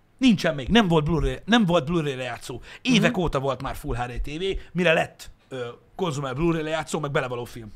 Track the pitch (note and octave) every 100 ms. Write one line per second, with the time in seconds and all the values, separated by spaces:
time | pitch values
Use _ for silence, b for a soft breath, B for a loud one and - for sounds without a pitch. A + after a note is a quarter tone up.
0 | _ - C4 F3 E3+ C#3+ B2 A3 F#3 E3
1 | D3 D3+ C3+ B2+ - A#3+ F3+ F3 C#3 F3
2 | D3 B2+ B2 A#2 - A#2+ B B B3 A3+
3 | E3 F#3 D3+ C#3 C3+ B2+ C3+ - C#3+ B2
4 | B2 A#2 C#3 D#3 F#3+ - B E3+ E3+ E3+
5 | D3+ - - - - C3 A#2+ A#2+ _ -
6 | F3+ C#3 C#3 B2+ E3+ E3 D#3 D#3+ D3 E3
7 | D3 D3 C3 A#2+ A#2+ A#2+ G#2+